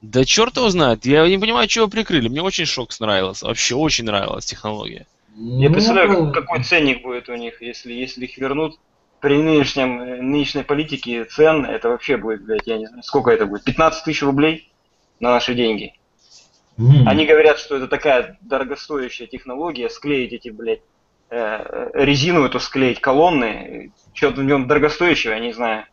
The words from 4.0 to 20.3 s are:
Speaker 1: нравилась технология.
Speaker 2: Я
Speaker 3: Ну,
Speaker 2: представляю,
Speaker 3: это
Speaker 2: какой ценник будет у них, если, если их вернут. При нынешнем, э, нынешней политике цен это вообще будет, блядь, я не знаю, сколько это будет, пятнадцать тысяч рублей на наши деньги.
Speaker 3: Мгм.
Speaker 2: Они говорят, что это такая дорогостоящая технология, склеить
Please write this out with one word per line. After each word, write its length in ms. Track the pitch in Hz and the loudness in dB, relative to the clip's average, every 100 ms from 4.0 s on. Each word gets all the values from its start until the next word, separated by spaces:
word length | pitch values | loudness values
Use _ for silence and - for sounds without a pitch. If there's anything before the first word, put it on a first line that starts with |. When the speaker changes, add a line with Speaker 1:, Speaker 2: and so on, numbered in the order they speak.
| 113 | -4
Speaker 1:
нравилась 400 | 101 101 - - | -4 -6 -8 -10
технология. 600 | - 107 107 110 113 - _ _ 107 | -10 -10 -10 -12 -14 -20 _ _ -16
Speaker 2:
Я 320 | 113 127 139 | -8 2 4
Speaker 3:
Ну, 40 | |
Speaker 2:
представляю, 380 | 175 220 196 190 190 156 | 4 4 4 4 4 2
Speaker 3:
это 20 | |
Speaker 2:
какой 320 | 143 - 165 | -2 -4 -6
ценник 400 | 127 175 143 123 | 0 2 2 0
будет 260 | 127 123 123 | -4 -10 -10
у 60 | 120 | -12
них, 260 | 117 113 | -12 -12
если, 320 | 117 117 127 | -14 -14 -14
если 320 | 120 127 - 123 | -10 -10 -10 -14
их 120 | - | -6
вернут. 360 | 139 160 156 - _ _ _ _ | -4 -2 -4 -6 _ _ _ _
При 160 | 143 143 | 2 2
нынешнем, 640 | 160 156 135 - 131 123 | 4 4 2 0 -2 -2
э, 200 | 123 123 | -8 -6
нынешней 420 | 127 147 139 143 | -2 0 0 -4
политике 640 | 127 147 156 143 - 120 113 | -2 -2 -2 -6 -6 -6 -8
цен 380 | - 156 156 | 2 4 4
это 260 | 127 110 117 | 0 -2 -2
вообще 280 | 120 - 127 | -2 -2 -2
будет, 260 | 107 110 | -2 -8
блядь, 220 | 101 107 110 | -4 -4 -2
я 140 | 110 | -6
не 80 | 110 | -6
знаю, 160 | 123 | -14
сколько 260 | - 143 123 | -2 0 4
это 160 | 113 104 | 4 2
будет, 180 | 101 | -2
пятнадцать 400 | - 131 160 160 | -4 2 2 2
тысяч 200 | - 147 | -6 -2
рублей 500 | 143 139 151 160 _ _ _ _ _ _ | 0 2 2 0 _ _ _ _ _ _
на 100 | 117 | 0
наши 240 | 123 123 | 2 2
деньги. 400 | 123 117 104 98 _ _ _ _ - _ _ _ - | 0 0 0 -6 _ _ _ _ -20 _ _ _ 0
Speaker 3:
Мгм. 300 | 120 143 - | 6 8 8
Speaker 2:
Они 200 | 147 156 | 4 6
говорят, 320 | 156 156 147 | 6 6 4
что 160 | - 143 | 0 -6
это 100 | 131 | -4
такая 520 | 139 156 127 107 - | -2 2 2 0 -10
дорогостоящая 840 | - 135 127 135 - 147 127 - 117 | -6 -4 -4 -8 -8 -8 -8 -10 -14
технология, 640 | 123 - 127 170 147 117 | -16 -14 -10 -8 -6 -8
склеить 420 | - 147 139 123 | -6 -4 -2 -2